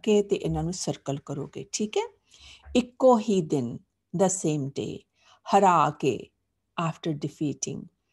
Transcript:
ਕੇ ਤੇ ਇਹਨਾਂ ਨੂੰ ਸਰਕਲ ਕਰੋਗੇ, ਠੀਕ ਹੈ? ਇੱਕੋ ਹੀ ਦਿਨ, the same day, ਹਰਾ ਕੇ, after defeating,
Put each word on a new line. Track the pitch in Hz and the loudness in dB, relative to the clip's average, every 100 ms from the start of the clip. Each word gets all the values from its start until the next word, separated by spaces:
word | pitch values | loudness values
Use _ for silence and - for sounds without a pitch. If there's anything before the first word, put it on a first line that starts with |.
ਕੇ | - 208 | 2 2
ਤੇ | 202 196 | 2 -2
ਇਹਨਾਂ | - 160 | -2 -4
ਨੂੰ | 160 | -4
ਸਰਕਲ | 185 - 143 - 139 - | -4 -6 -6 -6 -8 -8
ਕਰੋਗੇ, | 143 - - - | -10 -10 -14 -10
ਠੀਕ | - 214 381 | -6 -4 -4
ਹੈ? | 466 _ _ _ - - - 247 | -6 _ _ _ -20 -20 -4 -2
ਇੱਕੋ | 247 - 262 233 | -2 4 6 6
ਹੀ | 208 190 | 4 0
ਦਿਨ, | 156 147 120 - - _ _ 170 | 0 -2 -2 -8 -16 _ _ 0
the | 185 | 0
same | 185 160 151 135 | 0 -2 -2 -4
day, | - 107 - _ _ _ _ - | -6 -8 -10 _ _ _ _ 0
ਹਰਾ | 196 196 170 147 | 4 6 6 4
ਕੇ, | 147 147 110 - _ _ _ _ - 165 | 0 -2 -2 -6 _ _ _ _ -6 -6
after | - 170 147 | -4 -6 -4
defeating, | 147 - 151 135 - - - _ _ | -6 -6 -6 -6 -8 -10 -14 _ _